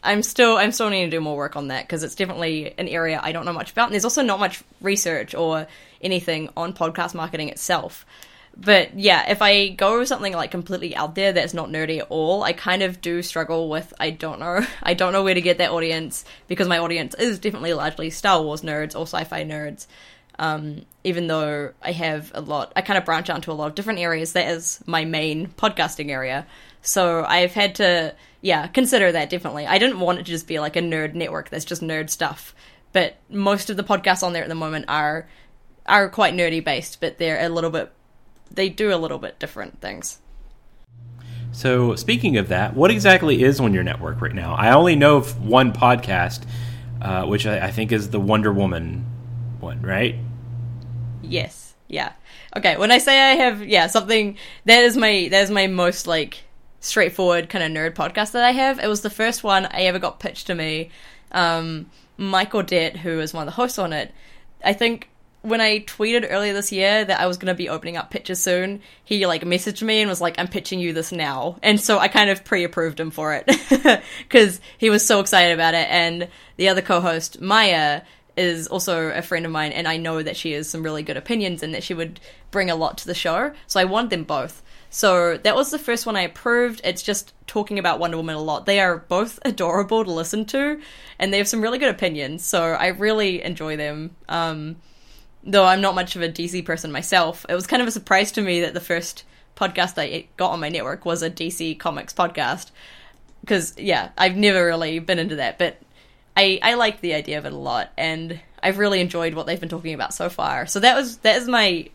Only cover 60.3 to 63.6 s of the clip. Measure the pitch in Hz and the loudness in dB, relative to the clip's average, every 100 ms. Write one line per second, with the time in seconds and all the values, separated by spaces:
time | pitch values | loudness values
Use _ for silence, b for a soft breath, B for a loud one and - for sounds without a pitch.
60.3 | - - 175 156 156 165 b b b b | -8 -6 -4 -2 -4 -6 b b b b
61.3 | 180 170 165 165 160 165 b b - 196 | 0 2 2 -2 -8 -10 b b -8 0
62.3 | 190 196 220 185 180 160 180 175 160 156 | 2 2 -2 2 2 2 -2 -6 -4 -4
63.3 | 165 147 - | -6 -8 -2